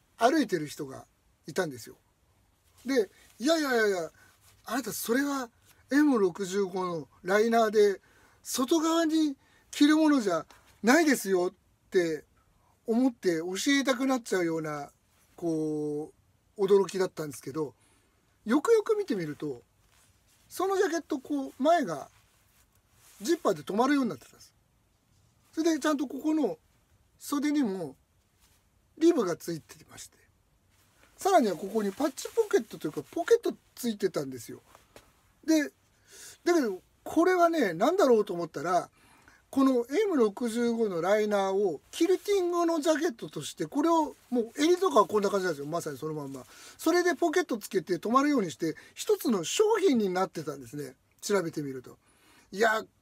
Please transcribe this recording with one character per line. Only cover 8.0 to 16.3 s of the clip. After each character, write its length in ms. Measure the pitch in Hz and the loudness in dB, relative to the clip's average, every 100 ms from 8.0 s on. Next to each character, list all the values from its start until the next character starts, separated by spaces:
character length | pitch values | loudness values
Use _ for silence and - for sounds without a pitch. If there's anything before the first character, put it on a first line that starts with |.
| _ _ _ _ | _ _ _ _
外 380 | - - 254 330 | -8 -4 0 2
側 260 | 320 330 330 | 2 2 2
に 300 | 320 302 269 _ _ _ | 2 0 -4 _ _ _
着 180 | - 294 | 2 4
る 80 | 311 | 6
も 140 | 311 | 4
の 100 | 285 | 4
じ 100 | 202 | 2
ゃ 140 | 165 - - _ _ | -2 -4 -18 _ _
な 180 | 202 302 | 4 6
い 60 | 302 | 6
で 100 | 247 | 2
す 140 | 196 | 0
よ」 180 | 185 180 | 0 0
っ 40 | - _ _ _ | -6 _ _ _
て 340 | 190 170 147 - _ _ _ _ _ - | 0 0 -4 -10 _ _ _ _ _ -2
思 220 | 226 262 | 2 0
っ 40 | |
て 260 | 233 185 160 | 0 -2 -2
教 160 | 175 190 285 | -2 -4 0
え 160 | 277 | 2
た 100 | 262 | 2
く 100 | 247 | 0
な 120 | 269 262 | 0 -2
っ 60 | |
ち 140 | - 190 | -2 -2
ゃ 40 | |
う 40 | |
よ 120 | 170 160 | -2 -4
う 60 | |
な、 280 | 156 147 143 _ _ _ _ - | -6 -10 -12 _ _ _ _ -8
こ 760 | 170 156 156 151 151 147 156 _ _ | -4 -2 -2 -4 -4 -6 -10 _ _